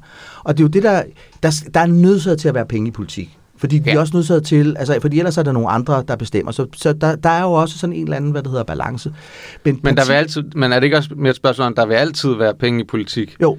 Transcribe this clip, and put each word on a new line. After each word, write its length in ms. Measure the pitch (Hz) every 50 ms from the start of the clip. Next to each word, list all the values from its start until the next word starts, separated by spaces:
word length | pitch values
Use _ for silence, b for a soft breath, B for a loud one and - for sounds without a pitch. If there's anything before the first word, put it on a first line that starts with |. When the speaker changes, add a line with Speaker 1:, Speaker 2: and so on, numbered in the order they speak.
| B B B B B B B B B
Speaker 1:
Og 140 | B 143 147
det 60 | 156
er 20 |
jo 40 | 151
det, 140 | 156 196 202
der, 200 | 220 196 170 110 - - b b b b b b
der, 200 | 160 156 151 - - -
der 60 | 165
er 60 | 170
nødsaget 540 | 170 170 175 175 185 202 190 156 190 160 151
til 80 | - 151
at 60 | 127
være 100 | 123 113
penge 220 | - 113 107 107 117
i 40 |
politik. 460 | 107 104 98 78 - 95 90 - - _ _ _ _ -
Fordi 200 | - 131 151 151
vi 120 | - -
Speaker 2:
Ja. 60 | 110
Speaker 1:
er 40 | 151
også 180 | 160 156 160 175
nødsaget 260 | 165 165 180 156 151
til, 300 | - 160 147 147 151 139 -
altså, 180 | 139 135 147 117
fordi 160 | - 151 143 160
ellers 180 | 175 180 156 170
er 60 | 156
der 80 | 143
nogle 180 | 131 120 113 92
andre, 340 | 104 117 123 156 147 131 - -
der 80 | 123
bestemmer. 360 | 113 117 - - 101 - 113
Så, 160 | 113 - 131 - -
så 180 | - - 156 151
der, 220 | 151 156 156 156
der 140 | 156 - 170
er 120 | 165 170
jo 120 | 185 185 175
også 240 | 156 160 156 160 -
sådan 180 | 180 175 170
en 80 | 160 160
eller 140 | 151 147 143
anden, 140 | 143 147
hvad 100 | 143 147 131
det 80 | 135
hedder, 120 | 131 123 110
balance. 500 | - 80 69 - - 123 120 - 151 151 B B B B B B B B B B
Men 140 | 147 135 127 -
Speaker 2:
Men 120 | 143 143
der 60 | 143
Speaker 1:
parti- 60 | 135 127
Speaker 2:
vil 40 | 135
altid, 280 | 147 160 156 151 151 147 - -
men 160 | 156 131 123
er 80 | 123 127
det 40 | 131
ikke 140 | 143 151 151
også 120 | 151 151 151
mere 140 | 147 147 131
et 60 | 127
spørgsmål 300 | - - 135 120 - 131 120
om, 80 | 110
der 100 | 120 117
vil 80 | 107 113
altid 380 | 117 147 160 147 - - 135 123
være 200 | 107 113 107 104
penge 260 | - 120 120 120 117
i 20 | 107
politik? 520 | - - 110 101 - - 120 107 - - -
Speaker 1:
Jo. 160 | 165 156 -